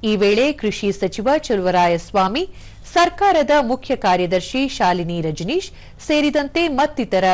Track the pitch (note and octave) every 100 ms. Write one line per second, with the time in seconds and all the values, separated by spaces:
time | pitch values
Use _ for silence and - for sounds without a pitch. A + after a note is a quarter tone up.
0 | A3 G#3 G3+ G#3 C#4+ C#4+ G#3+ - G3+ F#3+
1 | F#3+ - A3+ D#4 D4+ G#3 F#3 F3+ F3 E3+
2 | - G3+ F#3 C4 F#4+ - - - - F4
3 | F4 F4 G4+ E4+ C4+ D4 A#3 B3+ - B3
4 | G3+ F3+ F3 F3+ F3+ B3+ C4+ - F#3 F3+
5 | E3+ E3+ D#3+ D#3 E3+ F4 - - - -
6 | - D4+ D4 D4 C#4 E4 E4+ C4 D4 D4
7 | G#3 F#3+ F#3